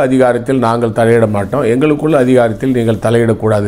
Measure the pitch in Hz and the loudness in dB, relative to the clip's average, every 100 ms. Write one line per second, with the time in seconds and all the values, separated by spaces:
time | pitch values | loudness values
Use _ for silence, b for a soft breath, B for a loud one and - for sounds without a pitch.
0 | 135 131 127 120 117 135 113 117 117 113 | 2 2 2 0 -2 -2 0 0 -2 0
1 | 113 117 110 104 98 131 117 123 151 151 | 2 2 2 -2 -4 -2 -2 0 0 0
2 | 156 147 127 127 117 107 135 123 113 104 | 0 0 2 2 2 -2 -4 -2 -2 -2
3 | 110 120 117 104 110 107 | 0 0 0 0 0 0